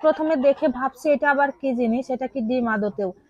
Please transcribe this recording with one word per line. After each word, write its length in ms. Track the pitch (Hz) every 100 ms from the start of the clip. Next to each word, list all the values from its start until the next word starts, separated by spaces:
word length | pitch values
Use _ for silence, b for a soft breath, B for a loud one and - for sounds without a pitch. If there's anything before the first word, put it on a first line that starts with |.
প্রথমে 340 | 311 311 311 302
দেখে 320 | 277 277 302
ভাবছি 420 | 247 269 - 311
এটা 220 | 285 285
আবার 200 | 277 285
কি 240 | - 269 240
জিনিস, 340 | 233 240 262
এটা 180 | 254 262
কি 140 | 269
ডিম 260 | 220 254 233
আদতেও? 460 | 214 208 202 190 -